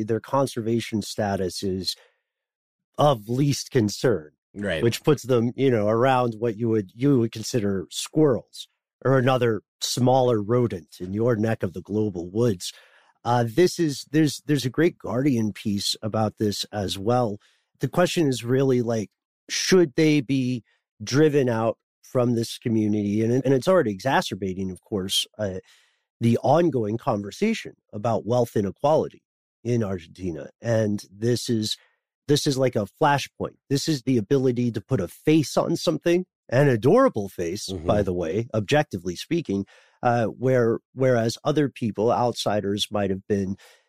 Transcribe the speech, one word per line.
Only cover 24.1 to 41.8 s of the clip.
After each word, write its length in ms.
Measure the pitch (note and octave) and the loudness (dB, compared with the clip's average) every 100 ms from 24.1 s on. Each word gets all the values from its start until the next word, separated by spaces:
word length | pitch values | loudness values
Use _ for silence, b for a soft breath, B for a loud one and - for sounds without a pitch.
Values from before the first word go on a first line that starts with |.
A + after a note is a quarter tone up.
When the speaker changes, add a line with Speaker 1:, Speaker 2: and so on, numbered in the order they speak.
| D#3+ - F#2+ G2 F#2 F#2+ | 0 -2 -6 -6 -6 -8
Speaker 1:
of 120 | F2+ | -10
course, 440 | - G#2 F#2 - - - | -8 -6 -2 -4 -4 -6
uh, 220 | G#2 F#2 b b b b b - | -6 -6 b b b b b -2
the 180 | A#2 A#2 | 0 2
ongoing 580 | - D3+ F3 B2+ G#2 A#2 | 4 4 4 0 -2 -4
conversation 800 | - G#2+ G2+ - G#3+ A3 - - _ | -2 -2 -4 -4 -2 -2 -8 -18 _
about 320 | G#2+ A#2 G#2+ F#2+ | -6 -2 -2 0
wealth 320 | B2 A#2 A#2 | 0 2 0
inequality 640 | G2 - C#3+ D#3 D#2+ - _ _ _ _ | -2 -2 2 2 0 -6 _ _ _ _
in 180 | A#2 A#2+ | -2 -2
Argentina. 680 | G2+ F#2+ - - F2+ D2+ C#2+ _ | 0 -4 -10 -10 -8 -8 -12 _
And 440 | A2+ A2+ G#2+ G#2 - | -2 0 0 -2 -8
this 400 | G2 A2+ A2+ - | -4 -2 0 0
is, 280 | A2+ G#2+ - b b _ _ - | -2 -2 -6 b b _ _ 0
this 180 | D3 D#3 | 0 0
is 120 | C3 | 0
like 180 | C3 A#2+ | 0 0
a 100 | G2+ - | -4 0
flashpoint. 540 | D3+ C#3 - - F2 _ - | 2 2 -2 -8 -10 _ -4
This 180 | C#3 - | -2 0
is 160 | C#3+ | -2
the 140 | C3 B2 | 0 0
ability 540 | G2+ C#3 C3 B2 A#2+ | 2 2 2 0 -2
to 100 | G#2+ | -4
put 180 | - B2 | -4 -4
a 80 | - | -4
face 480 | - - D#3 - - | -4 2 2 2 -2
on 220 | - E3+ | 0 0
something, 480 | - D#3 F3 F3 F3+ _ - | -2 -2 0 0 -2 _ -4
an 180 | B2 C#3+ | 2 4
adorable 600 | A#2 B2 A#3 C4+ - G2 | 4 4 6 4 2 -8
face, 400 | - E2+ G2+ - | -6 -6 -6 -8
Speaker 2:
Mm-hmm. 180 | F#2+ E2 | -8 0
Speaker 1:
by 140 | G#2 | 0
the 120 | F#2+ | 0
way, 360 | F2+ E2 G2 A#2+ | -2 -2 -4 -2
objectively 600 | A2+ G2 C#3+ D3+ F#2+ F2+ F2 | -2 0 0 0 -4 -8 -8
speaking, 500 | - E3+ C#3+ G2 G2 b b b | -4 -4 -2 -4 -4 b b b
uh, 220 | B2 A#2+ G#2+ | 0 0 0
where, 540 | - B2+ B2+ A#2 A2+ _ | -2 0 2 2 0 _
whereas 440 | B2 C3 B2 A2+ - D3 | -2 2 2 0 -2 -2
other 240 | D#3 C#3+ | 0 0
people, 420 | - | -2